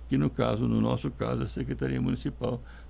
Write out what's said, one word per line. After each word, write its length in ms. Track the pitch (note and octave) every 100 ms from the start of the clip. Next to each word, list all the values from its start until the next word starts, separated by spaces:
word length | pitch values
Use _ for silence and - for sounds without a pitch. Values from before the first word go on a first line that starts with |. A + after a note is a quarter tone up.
| -
que 100 | C3+
no 120 | C#3+
caso, 380 | - A#2 A2+ A#2+
no 120 | A2+
nosso 280 | A2 B2 C#3
caso, 300 | - A2 B2
é 40 | B2
a 20 |
Secretaria 540 | B2+ B2+ C3 C3 C3
Municipal 600 | C3 - C#3+ - A#2 B2 - - -